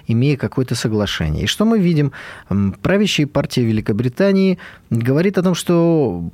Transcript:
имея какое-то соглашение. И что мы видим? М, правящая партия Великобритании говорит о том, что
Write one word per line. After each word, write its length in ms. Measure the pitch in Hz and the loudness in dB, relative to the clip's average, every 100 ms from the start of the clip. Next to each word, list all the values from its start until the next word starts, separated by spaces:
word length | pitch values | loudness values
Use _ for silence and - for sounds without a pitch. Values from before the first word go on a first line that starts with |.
| - | -2
имея 300 | 117 139 139 | 0 2 0
какое-то 380 | 113 - 127 | -2 -2 -4
соглашение. 680 | 113 117 107 101 - 78 76 | -2 -2 -2 -2 -2 -2 -2
И 40 | 101 | -4
что 180 | - | 0
мы 120 | 220 226 | 0 2
видим? 360 | 175 156 143 - - - - | 2 2 0 -4 -16 -20 -4
М, 240 | 98 98 - | -2 0 -2
правящая 460 | - 202 196 - 147 | -2 0 2 0 0
партия 380 | 143 - 135 | -2 -2 0
Великобритании 920 | 113 110 107 104 123 - 196 190 190 180 - - _ | 0 0 -2 -2 -2 0 2 4 2 0 -8 -20 _
говорит 480 | 113 120 143 196 196 | -2 2 2 2 2
о 60 | |
том, 100 | 180 | 0
что 680 | 170 - 170 170 165 120 87 85 | 0 0 2 4 4 2 -2 -6